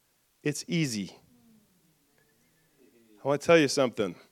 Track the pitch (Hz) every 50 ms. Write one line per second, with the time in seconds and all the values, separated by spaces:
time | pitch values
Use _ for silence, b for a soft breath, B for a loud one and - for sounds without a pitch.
0 | _ _ _ _ _ _ _ _ - 147 139 - - - 175 165 156 131 110 104
1 | 95 82 - - _ _ _ _ _ _ _ _ _ _ _ _ _ _ _ _
2 | _ _ _ _ _ _ _ _ _ _ _ _ _ _ _ _ - _ _ _
3 | _ _ - _ - 135 147 143 - - 170 165 147 123 - 143 131 117 - -
4 | 104 87 85 - - _